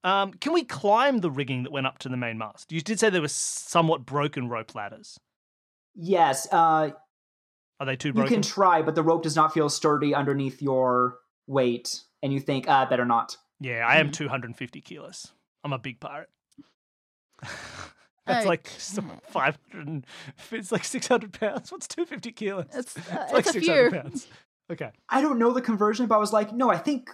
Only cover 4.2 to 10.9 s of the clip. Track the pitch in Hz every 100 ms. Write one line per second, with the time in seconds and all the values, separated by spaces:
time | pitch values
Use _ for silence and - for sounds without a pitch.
4.2 | 147 147 120 117 110 113 101 113 104 -
5.2 | _ _ _ _ _ _ _ - 170 185
6.2 | 156 131 - 175 165 156 156 - _ _
7.2 | _ _ _ _ _ _ 135 131 151 220
8.2 | 135 240 - - 190 165 156 156 160 160
9.2 | 165 151 156 160 147 - 156 147 147 143
10.2 | 143 139 135 - 143 131 127